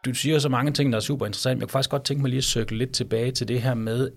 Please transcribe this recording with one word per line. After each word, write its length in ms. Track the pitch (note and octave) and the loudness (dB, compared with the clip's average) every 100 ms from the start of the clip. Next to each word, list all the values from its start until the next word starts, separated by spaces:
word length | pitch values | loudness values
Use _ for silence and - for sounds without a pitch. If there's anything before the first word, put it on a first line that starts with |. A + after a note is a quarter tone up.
Du 100 | C3 | -4
siger 240 | A#2+ C#3+ D#3 | -2 2 2
så 100 | C#3 | 4
mange 240 | C3 C#3+ | 2 2
ting, 200 | C3+ C#3+ | 2 2
der 40 | A2+ | 2
er 40 | |
super 240 | G#2+ C#3+ G#2+ | 0 -2 -2
interessant. 340 | - C3 B2 | -2 -2 -2
Jeg 80 | G#2 | 0
kunne 40 | |
faktisk 180 | C3+ C3+ | -2 0
godt 140 | C#3+ | -2
tænke 160 | - C#3+ | -2 0
mig 60 | C3+ | 0
lige 100 | B2+ | 0
at 60 | |
cirkle 340 | A#2+ A#2 G#2+ A2 | 0 0 0 -2
lidt 140 | C3 | -2
tilbage 400 | - A#2+ A2 B2 | -2 0 0 0
til 160 | B2+ A2 | -2 -2
det 140 | A#2+ | 0
her 120 | B2 | 0
med, 340 | A#2 A2 A#2 C3 | 0 0 0 -2